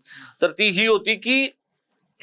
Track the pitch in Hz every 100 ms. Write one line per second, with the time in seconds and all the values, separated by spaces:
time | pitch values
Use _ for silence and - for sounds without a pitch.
0 | - - - _ 170 165 208 180 226 208
1 | 214 214 220 269 269 - _ _ _ _
2 | _ _